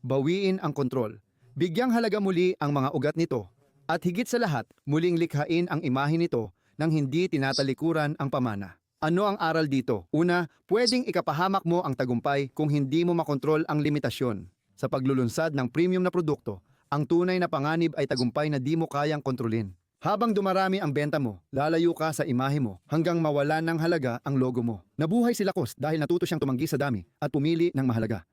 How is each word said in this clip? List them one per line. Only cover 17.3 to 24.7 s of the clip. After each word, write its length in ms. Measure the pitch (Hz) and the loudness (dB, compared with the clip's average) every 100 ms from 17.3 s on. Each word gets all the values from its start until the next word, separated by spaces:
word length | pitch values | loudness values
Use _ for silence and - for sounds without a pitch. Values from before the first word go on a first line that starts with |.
| 185 | 0
na 80 | 175 | 0
panganib 480 | 147 147 165 165 | 0 0 0 0
ay 100 | 156 | 0
tagumpay 460 | 143 127 123 147 151 | -2 0 0 0 0
na 80 | 143 | -2
di 160 | 127 | 0
mo 100 | 165 | -2
kayang 380 | 165 143 151 147 | -2 -2 0 -2
kontrolin. 480 | - 123 117 113 98 - _ _ | -2 -2 -2 -2 -4 -10 _ _
Habang 320 | 165 202 233 | -2 0 0
dumarami 480 | 208 190 185 190 190 | 0 0 2 0 0
ang 160 | 160 | 0
benta 240 | 139 147 151 | -2 -2 -2
mo, 240 | 123 95 _ | -4 -6 _
lalayo 400 | 127 151 165 170 165 | -2 0 2 2 2
ka 160 | 160 | -2
sa 80 | 156 | -2
imahe 400 | 143 123 135 143 | -2 0 0 0
mo 160 | 120 92 | -2 -6
hanggang 320 | _ 156 165 170 | _ 0 2 2
mawala 480 | 156 143 143 156 | 2 2 0 0
ng 160 | 165 165 | 0 0
halaga 400 | 165 170 127 120 | 0 0 0 -4
ang 160 | 143 139 | -2 0
logo 240 | 127 123 | 0 0
mo. 240 | 117 | -4